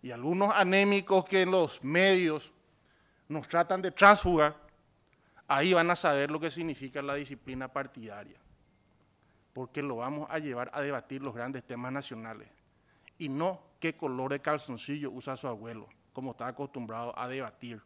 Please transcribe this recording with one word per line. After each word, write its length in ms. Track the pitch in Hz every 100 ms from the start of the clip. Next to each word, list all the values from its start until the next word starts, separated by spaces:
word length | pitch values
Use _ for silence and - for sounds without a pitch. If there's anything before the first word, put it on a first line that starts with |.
Y 100 | 123
algunos 440 | 120 131 175 202 208
anémicos 680 | 190 190 202 202 196 190 185
que 160 | 190
en 100 | 185
los 320 | 190 160 -
medios 680 | 135 165 190 190 175 151 - _ _ _ _ _ _ _ _
nos 200 | 151 -
tratan 340 | 170 170 185
de 100 | 185
tránsfuga, 640 | - 202 208 185 170 151 151 - _ _ _ _ _ _ _ _
ahí 260 | 139 160
van 180 | 180 170
a 40 | 175
saber 360 | 175 143 143
lo 80 | 156
que 120 | 160
significa 500 | 156 165 143 135 135
la 140 | 143 143
disciplina 520 | 139 135 - 127 131
partidaria, 680 | 143 135 - 110 101 98 - _ _ _ _ _ _ _ _ _ _ _
porque 280 | - 127 -
lo 160 | 143 120
vamos 300 | 123 151 143
a 100 | 160
llevar 300 | 151 120 123
a 80 | -
debatir 400 | 143 135 - 135
los 120 | 135
grandes 300 | 117 120 135
temas 280 | - 120 123
nacionales, 560 | 135 139 117 113 110 107 _ _ _ _ _ - _
y 100 | 156
no 340 | 135 170 190 _ _
qué 180 | 165 156
color 340 | 151 127 131
de 80 | 139
calzoncillo 720 | 143 151 - 120 - 147 143
usa 240 | 127 127 131
su 120 | 143
abuelo, 420 | 113 113 113 101 _ _
como 180 | - 131
está 160 | 120 120
acostumbrado 680 | 123 139 - 117 113 120 -
a 100 | 123
debatir 540 | 131 131 - 120 113